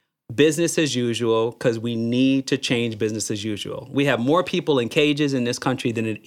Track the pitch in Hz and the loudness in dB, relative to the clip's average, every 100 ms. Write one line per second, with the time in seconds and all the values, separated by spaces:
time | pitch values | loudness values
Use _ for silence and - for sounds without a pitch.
0 | _ _ - 113 151 151 165 170 151 123 | _ _ -12 4 4 4 0 2 0 0
1 | 120 110 117 113 117 - 131 113 117 117 | -2 0 2 2 0 0 -2 0 -2 -2
2 | 117 123 131 135 131 135 - 120 117 107 | 0 2 2 2 0 -2 0 -2 -2 -2
3 | 110 110 - 107 107 101 107 110 120 135 | -2 -2 -4 -6 -4 -6 -8 -10 -6 0
4 | 143 117 123 170 180 180 156 135 113 - | 2 2 2 2 2 -2 0 0 2 2
5 | 147 143 147 135 120 123 135 123 123 113 | 2 2 0 0 -2 -2 -2 -2 -2 -2
6 | 92 85 | -4 -4